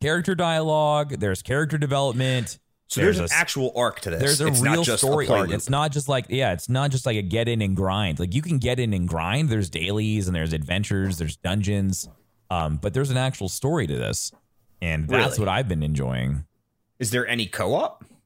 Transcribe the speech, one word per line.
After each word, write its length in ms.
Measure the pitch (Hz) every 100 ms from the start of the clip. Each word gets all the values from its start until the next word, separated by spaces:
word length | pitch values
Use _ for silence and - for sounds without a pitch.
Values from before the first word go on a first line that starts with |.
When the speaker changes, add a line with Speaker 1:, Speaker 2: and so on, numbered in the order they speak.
Speaker 1:
character 340 | 147 170 180 180
dialogue. 840 | 170 160 160 156 151 147 147 101
There's 220 | 101 92
character 360 | - 135 156 156
development. 800 | 143 139 139 120 131 127 110 - _ _ -
Speaker 2:
So 120 | -
there's 180 | 95 87
Speaker 1:
There's 140 | 85
Speaker 2:
an 40 | 156
Speaker 1:
a 0 |
s-, 60 |
Speaker 2:
actual 300 | 170 143 127 -
arc 260 | 120 -
to 80 | 95
this. 100 | 82
Speaker 1:
there's 220 | 139 143
a 60 | 156
Speaker 2:
It's 140 | 131
Speaker 1:
real 140 | 113 -
Speaker 2:
not 100 | 123
just 180 | 107
a 40 | 135
Speaker 1:
story 180 | 147 135
Speaker 2:
play 140 | 110
Speaker 1:
arc. 80 | 95
Speaker 2:
loop. 60 | 104
Speaker 1:
It's 140 | -
not 220 | 139 151
just 160 | 143 143
like, 160 | 131 -
yeah, 240 | 131 127
it's 160 | 87 -
not 240 | 131 143
just 140 | 131 131
like 100 | 107
a 60 |
get 260 | 95 110 117
in 140 | 117
and 140 | 98 95
grind. 440 | 95 98 98 73
Like, 140 | 90
you 80 | 120
can 160 | 165 143
get 200 | 123 123
in 140 | 117
and 140 | 98 87
grind. 400 | 80 85 127 156
There's 200 | 110 90
dailies 580 | 78 87 107 110 107 92
and 80 | 87
there's 160 | 80
adventures, 680 | 78 71 92 101 98 95 85
there's 200 | 78 -
dungeons. 720 | 90 104 101 101 98 92 - - _ _ -
Um, 260 | 87 80 76
but 120 | 104
there's 160 | 107 139
an 60 | 127
actual 320 | 131 - 95
story 400 | - 135 165 85
to 80 | 65
this. 380 | 53 - - - _ _ _ -
And 260 | 85 78 76
that's 300 | - 127 113
Speaker 2:
Really? 20 |
Speaker 1:
what 80 | 101
I've 200 | 101 120
been 140 | 80
enjoying. 600 | 76 73 65 64 64 71 76 _ _ _ _ -
Speaker 2:
Is 120 | 117
there 140 | 123 110
any 200 | 120 98
co-op? 580 | - 95 147 - - - _